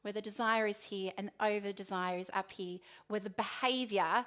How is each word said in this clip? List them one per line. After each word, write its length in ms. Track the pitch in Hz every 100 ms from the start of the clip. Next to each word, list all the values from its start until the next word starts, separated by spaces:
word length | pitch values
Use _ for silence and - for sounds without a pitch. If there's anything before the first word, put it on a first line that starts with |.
where 120 | 208
the 80 | 208
desire 460 | 214 202 226 226 214
is 160 | 208
here 300 | - 202 190 190
and 140 | 202 -
over 320 | 214 208 202
desire 460 | 196 190 190 180 180
is 120 | 185
up 180 | 196 190
here, 280 | - 185 180 - - -
where 140 | 208
the 80 | 202
behaviour 960 | 190 208 - 254 254 240 196 165 202